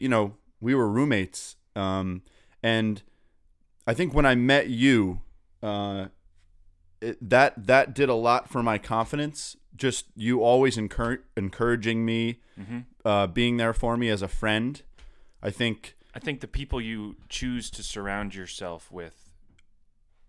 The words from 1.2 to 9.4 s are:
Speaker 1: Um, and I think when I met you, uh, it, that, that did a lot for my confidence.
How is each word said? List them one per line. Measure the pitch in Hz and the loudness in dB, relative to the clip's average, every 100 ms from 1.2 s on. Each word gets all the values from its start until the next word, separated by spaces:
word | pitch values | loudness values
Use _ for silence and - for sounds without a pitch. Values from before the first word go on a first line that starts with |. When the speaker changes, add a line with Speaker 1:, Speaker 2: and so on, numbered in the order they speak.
| 92 - - - _ 107 | -2 -8 -16 -18 _ -4
Speaker 1:
Um, | 95 95 95 90 - _ _ _ | -2 -2 -4 -8 -12 _ _ _
and | 113 113 110 104 - _ _ _ _ _ _ _ - | 0 2 0 -4 -10 _ _ _ _ _ _ _ -4
I | |
think | 117 175 | -2 2
when | 151 139 | 4 4
I | |
met | 123 127 139 110 | 4 4 4 2
you, | 117 135 120 95 90 - - _ _ | 2 4 6 2 -2 -10 -18 _ _
uh, | 107 104 101 98 95 - _ _ _ _ - _ _ _ | -6 -4 -4 -6 -10 -14 _ _ _ _ -20 _ _ _
it, | 113 - 110 | -8 -8 2
that, | 123 139 - 98 | 4 4 2 4
that | 131 139 | 4 4
did | 127 135 | 0 0
a | |
lot | 117 117 123 - | 2 2 2 0
for | 127 | -2
my | 117 104 | 0 -2
confidence. | - 110 113 147 151 - | -2 -2 -2 -4 -6 -8